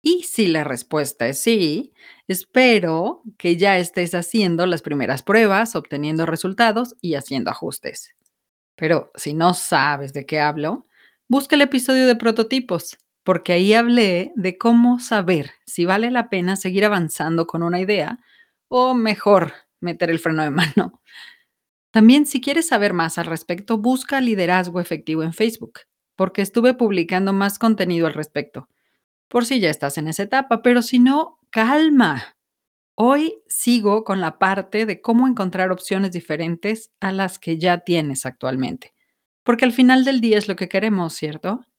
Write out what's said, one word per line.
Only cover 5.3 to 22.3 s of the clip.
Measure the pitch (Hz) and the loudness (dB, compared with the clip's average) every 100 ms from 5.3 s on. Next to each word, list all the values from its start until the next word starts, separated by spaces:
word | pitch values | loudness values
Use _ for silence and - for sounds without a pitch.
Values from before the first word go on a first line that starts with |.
| 214 214 196 226 165 | 2 4 2 0 -6
obteniendo | - 143 151 160 165 | -8 -6 -4 -2 -2
resultados | 160 185 190 233 214 247 - | -4 -6 0 0 0 -6 -8
y | 180 143 | -6 -6
haciendo | - 135 - | -4 -6 -4
ajustes. | - - - - - - _ _ _ _ _ _ _ | -6 -10 -10 -12 -14 -18 _ _ _ _ _ _ _
Pero | 160 160 - - | 0 0 -2 -12
si | 147 | -8
no | 151 175 | 2 2
sabes | 175 - 156 139 143 139 | 2 0 0 2 -2 -6
de | 139 135 | -10 -6
qué | 151 | -2
hablo, | 147 151 151 214 _ _ _ _ _ | -2 -2 -6 -6 _ _ _ _ _
busca | 262 269 294 | -2 2 2
el | |
episodio | 277 277 254 262 254 | 2 0 0 2 4
de | 233 | 4
prototipos, | 233 226 226 262 254 175 - - _ _ | 0 0 0 -2 -4 -6 -6 -20 _ _
porque | - 175 - | -2 -2 0
ahí | 175 196 | 2 4
hablé | 220 233 240 202 175 190 240 | 4 4 4 4 0 -4 -4
de | 185 180 | -6 -2
cómo | 233 233 240 247 | 2 4 4 2
saber | - 214 180 170 139 _ - | 0 -2 0 -2 -2 _ -12
si | - 170 | -4 0
vale | 196 240 | 0 0
la | 247 233 | -2 -2
pena | 190 180 196 | -4 -2 -4
seguir | 185 185 | -2 0
avanzando | 208 202 160 - 151 165 165 | 2 0 -2 -4 -2 -2 -2
con | 165 | -4
una | 170 180 | -4 -2
idea | 185 202 143 240 _ _ _ _ _ | -2 -2 -4 -8 _ _ _ _ _
o | 254 254 247 | 0 2 2
mejor | 220 202 208 196 - - _ _ | 0 0 4 4 2 -8 _ _
meter | 175 165 170 | -8 -4 -2
el | 165 | -2
freno | 165 156 | -2 -2
de | 151 | -2
mano. | 147 165 165 - _ _ - - _ _ _ _ _ _ | 0 0 0 -2 _ _ -20 -20 _ _ _ _ _ _
También, | 226 220 277 | 6 8 8
si | 294 | 4